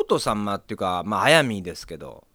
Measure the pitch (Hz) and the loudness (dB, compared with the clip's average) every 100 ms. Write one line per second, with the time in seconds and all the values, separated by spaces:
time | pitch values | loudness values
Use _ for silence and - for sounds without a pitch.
0 | 415 160 131 107 104 98 - 107 95 90 | 0 0 2 0 0 -2 -4 -4 -2 -2
1 | 87 101 120 160 135 101 87 82 - 80 | 0 2 6 6 4 -2 -6 -10 -12 -12
2 | 67 - - | -12 -16 -20